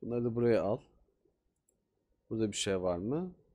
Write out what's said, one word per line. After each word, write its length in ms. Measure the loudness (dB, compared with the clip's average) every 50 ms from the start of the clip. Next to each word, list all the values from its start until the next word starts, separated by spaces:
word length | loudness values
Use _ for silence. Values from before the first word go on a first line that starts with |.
| -6
Bunları 220 | -4 -4 -2 -2
da 100 | -2 0
buraya 280 | 2 4 4 4 4 4
al. 160 | 2 -2 -2 -4 _ _ _ _ _ _ _ _ _ _ _ _ _ _ _ _ _ _ _ _ _ _ _ _ _ _ _ _ _
Burada 220 | -2 0 0 0 0
bir 40 |
şey 260 | -2 -2 0 0 0 0
var 140 | 0 -2
mı? 380 | 0 -2 -2 -2 -2 -4 -6 -10 _ -20 _ _